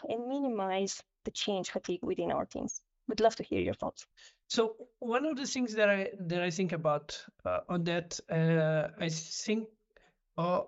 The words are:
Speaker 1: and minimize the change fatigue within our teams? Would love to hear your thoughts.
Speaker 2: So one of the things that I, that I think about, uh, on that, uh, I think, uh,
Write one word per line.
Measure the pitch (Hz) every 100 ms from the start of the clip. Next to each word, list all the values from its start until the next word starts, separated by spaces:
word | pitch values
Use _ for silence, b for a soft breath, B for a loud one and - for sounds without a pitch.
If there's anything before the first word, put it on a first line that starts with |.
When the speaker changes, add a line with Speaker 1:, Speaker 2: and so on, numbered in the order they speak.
| 285
Speaker 1:
and | 233 240
minimize | 277 277 214 190 190 196 - - _
the | -
change | - - 190 170
fatigue | 185 - 180
within | - 180 170
our | 139 -
teams? | - - - - _ -
Would | 220
love | 220 -
to |
hear | - 190
your | 180
thoughts. | - - - - B B B _
Speaker 2:
So | - 220 - - _
one | 240 247
of | 311 277
the | 269
things | 262 240
that | 220 208
I, | 196 190 -
that | 170 175
I | 180
think | 160 185
about, | 160 156 147 151 - - _
uh, | - 90 -
on | 175
that, | 170 170 170 - -
uh, | 165 165 165 156 156 147 -
I | 170
think, | 160 - - - 220 220 _ _ b b b _ -
uh, | 175 180